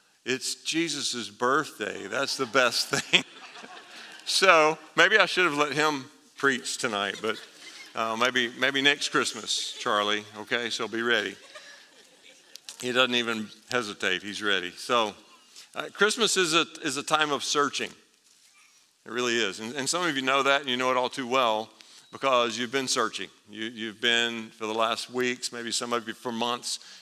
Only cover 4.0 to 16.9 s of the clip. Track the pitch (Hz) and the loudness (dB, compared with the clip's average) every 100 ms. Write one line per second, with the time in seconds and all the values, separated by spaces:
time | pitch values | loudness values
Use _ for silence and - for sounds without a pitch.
4 | - - - - 190 160 156 160 - 160 | -18 -12 -4 4 8 8 6 2 0 4
5 | 185 214 175 185 175 147 147 143 156 139 | 6 6 4 4 2 2 0 2 2 0
6 | 123 - _ - 139 123 - - 127 101 | -6 -20 _ 0 2 2 -2 -4 -2 0
7 | 98 95 110 101 - - - - - 120 | -2 -2 -4 -4 -8 -20 -20 -20 -10 -4
8 | 113 113 123 123 120 127 131 139 143 147 | -2 2 2 2 -2 0 0 4 2 2
9 | - 147 117 113 107 - - - 123 104 | 0 0 0 -4 -6 -4 -6 -6 0 2
10 | 104 104 107 107 104 120 113 - 110 113 | 2 0 -4 -12 -4 -4 -2 -4 -4 -2
11 | 120 113 98 98 - - - - - - | 0 2 0 -8 -18 -20 -20 -20 -20 -20
12 | - _ - - _ - - - 123 123 | -20 _ -20 -20 _ -20 -18 -8 0 2
13 | 123 120 113 110 104 - - 123 104 98 | 4 2 0 -2 -4 -12 -4 -2 -2 -2
14 | 101 90 101 95 104 92 87 - - 120 | 0 0 -4 -4 0 0 -2 -8 0 2
15 | 107 92 - - _ - - - 151 - | 0 -4 -18 -20 _ -20 -14 -10 -6 0
16 | 214 240 202 190 170 165 139 - 156 | 0 2 0 2 2 2 0 -4 -6